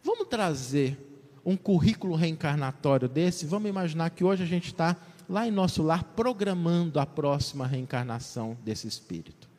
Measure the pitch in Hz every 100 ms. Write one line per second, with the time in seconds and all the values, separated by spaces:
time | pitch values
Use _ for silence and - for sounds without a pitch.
0 | - 453 392 208 190 143 127 139 135 135
1 | - - - - - 190 - 185 160 220
2 | 196 160 170 156 156 147 135 131 151 135
3 | 123 131 175 175 147 196 214 196 175 156
4 | 165 170 180 190 175 175 170 - 165 175
5 | - - - 190 233 208 180 - 156 170
6 | - - 233 220 202 185 165 170 170 147
7 | 135 - 143 143 135 143 127 131 127 127
8 | 117 117 - - 113 117 110 107 113 -
9 | - 85 80 - -